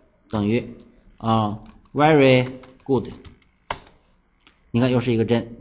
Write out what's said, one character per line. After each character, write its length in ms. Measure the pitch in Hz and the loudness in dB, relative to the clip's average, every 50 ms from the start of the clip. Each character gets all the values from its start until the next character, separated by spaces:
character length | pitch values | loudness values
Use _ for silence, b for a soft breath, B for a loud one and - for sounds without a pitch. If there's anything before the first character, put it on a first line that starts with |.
| _ _ _ _ _ _ | _ _ _ _ _ _
等 180 | - 107 101 104 | -4 -2 -2 0
于， 280 | 113 123 - - - - - _ _ _ _ _ _ - | -2 -2 -4 -6 -14 -20 -20 _ _ _ _ _ _ -8
呃， 440 | - 113 113 110 107 104 101 107 - - - - _ _ - | -4 -2 0 0 0 -2 -6 -10 -14 -20 -20 -20 _ _ -2
very 520 | 135 147 156 160 147 135 135 127 127 123 127 - - - - - _ - | 0 2 4 4 4 4 4 4 4 2 -2 -6 -16 -20 -20 -20 _ -6
good。 260 | - 135 117 - - - - - - - _ _ _ _ _ _ - - - - - _ _ _ _ _ _ _ _ _ _ _ _ _ _ _ _ - | -4 -2 -2 -4 -6 -12 -18 -20 -20 -20 _ _ _ _ _ _ -10 -10 -10 -12 -20 _ _ _ _ _ _ _ _ _ _ _ _ _ _ _ _ -2
你 80 | 117 | 0
看 100 | 127 127 | 2 2
又 80 | 123 123 | 2 0
是 140 | 113 127 117 | 0 0 0
一 40 | |
个 80 | 110 113 | 0 0
真， 340 | 104 120 117 110 117 - - | 0 0 -2 -2 -4 -12 -16